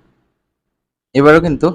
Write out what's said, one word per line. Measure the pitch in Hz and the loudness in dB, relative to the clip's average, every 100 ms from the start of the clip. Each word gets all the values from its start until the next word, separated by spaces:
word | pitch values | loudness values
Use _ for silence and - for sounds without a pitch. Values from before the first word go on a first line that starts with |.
| _ _ _ _ _ _ _ _ _ _ _ | _ _ _ _ _ _ _ _ _ _ _
এবারও | 135 143 156 | -2 2 2
কিন্তু | 170 135 160 | 0 -4 -6